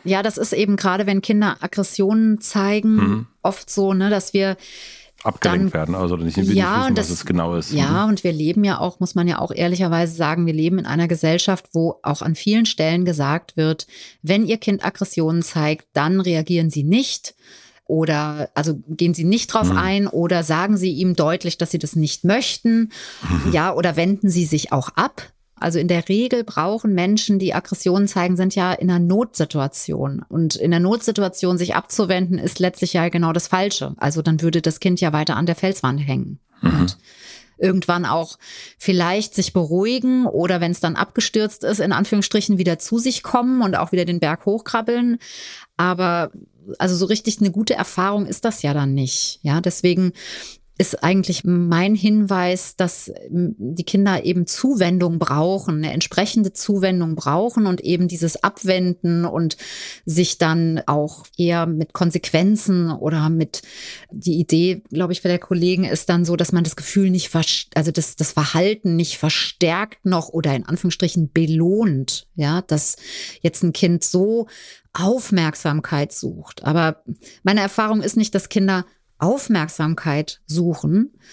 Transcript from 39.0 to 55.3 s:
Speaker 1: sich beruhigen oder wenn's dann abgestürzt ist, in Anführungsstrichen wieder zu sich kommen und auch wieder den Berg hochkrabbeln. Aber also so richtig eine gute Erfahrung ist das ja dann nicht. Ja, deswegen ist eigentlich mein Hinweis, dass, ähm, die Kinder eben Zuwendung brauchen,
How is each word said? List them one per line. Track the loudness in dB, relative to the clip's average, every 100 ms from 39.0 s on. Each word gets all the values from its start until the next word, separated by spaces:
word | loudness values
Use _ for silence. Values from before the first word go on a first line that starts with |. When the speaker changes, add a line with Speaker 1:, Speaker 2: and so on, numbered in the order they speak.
| 2 0 -2 -4
Speaker 1:
sich | -2
beruhigen | 0 0 2 2 0 2 2 2
oder | 0 0 0
wenn's | 0 0
dann | -2 -2
abgestürzt | -2 -2 0 0 0 -2 -2
ist, | 0
in | 0
Anführungsstrichen | 0 2 0 2 0 2 2
wieder | 2 0
zu | -2 -2
sich | -2 -4
kommen | -2 0 2 2
und | 2 0
auch | 0
wieder | 0 0
den | 0
Berg | 0 0 -2
hochkrabbeln. | -2 -2 -2 0 0 0 -2 -6 -18 -18 -18 -10 -2
Aber | 0 0 0 0 -2 -8 -20 _ -14 -4
also | 0 0
so | 0
richtig | 0 -2 0
eine | 0
gute | 2 0
Erfahrung | 0 -2 -2 0 0 -2
ist | -2 -4
das | -2
ja | -2
dann | 0 0
nicht. | 0 0 -2 -4 -4
Ja, | -2 0
deswegen | 0 0 2 2 0 -2 -12 -14 -16 -20 _ -4
ist | -4 -2
eigentlich | 2 2 2 -2
mein | 0 2 2 2 2
Hinweis, | 2 4 4 2 2 0 0 -4 -2
dass, | -2 -2 -8 -14 -6
ähm, | -2 -2 -2
die | -6 -6
Kinder | 0 2 2 2
eben | 2 2 0
Zuwendung | 0 0 2 2 2 2 0
brauchen, | 0